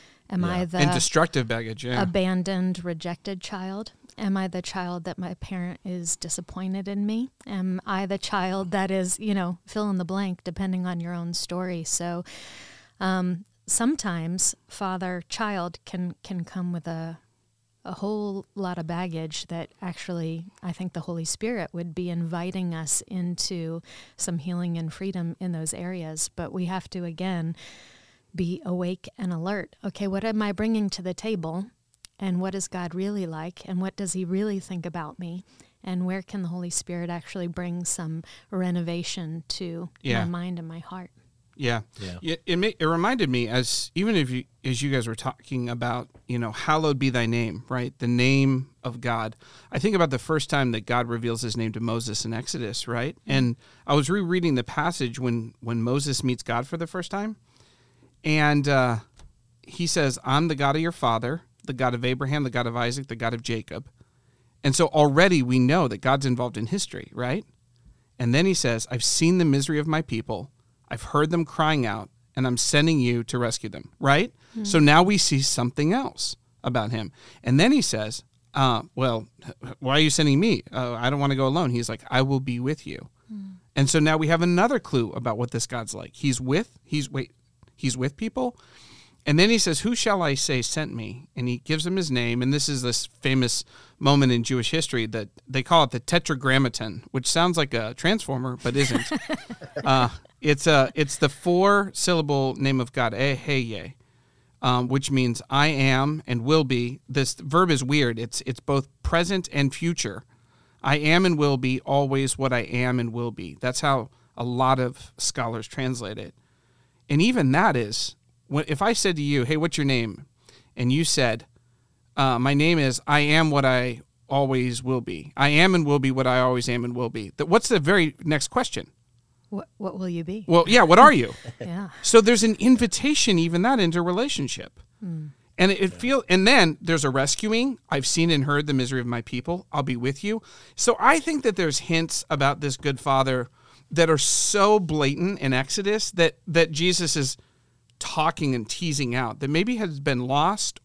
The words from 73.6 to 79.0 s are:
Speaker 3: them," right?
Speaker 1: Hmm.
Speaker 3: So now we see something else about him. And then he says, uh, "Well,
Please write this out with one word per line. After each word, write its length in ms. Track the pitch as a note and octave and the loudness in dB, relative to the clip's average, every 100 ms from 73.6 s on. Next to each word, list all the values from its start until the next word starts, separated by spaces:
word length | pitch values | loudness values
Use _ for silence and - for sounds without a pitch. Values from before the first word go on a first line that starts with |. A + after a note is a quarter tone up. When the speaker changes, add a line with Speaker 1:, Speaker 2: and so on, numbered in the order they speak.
| A2 | -8
Speaker 3:
them," 220 | - - - | -12 -16 -2
right? 340 | C#3 C#3+ - _ _ | 4 4 4 _ _
Speaker 1:
Hmm. 120 | A3+ G3+ | -8 2
Speaker 3:
So 120 | E3+ | 6
now 220 | D3 D#3 | 8 8
we 140 | F3+ G3+ | 8 4
see 240 | - C#3 | 4 2
something 520 | C3+ - A#2+ - D3+ | 0 0 -2 0 0
else 420 | A#3 C4+ - - - _ _ | 0 -2 -6 -8 -8 _ _
about 280 | C#3 B2 G#2+ | -4 -2 -2
him. 200 | A#2 G2+ - - - | -4 -8 -14 -20 -10
And 140 | - C3+ | 2 4
then 120 | A3 | 6
he 100 | C#4+ | 4
says, 420 | - A2 G#2+ - - _ _ | 2 -2 -4 -8 -14 _ _
uh, 280 | C#3 C3 A2+ - | 0 2 0 -4
"Well, 340 | - | -2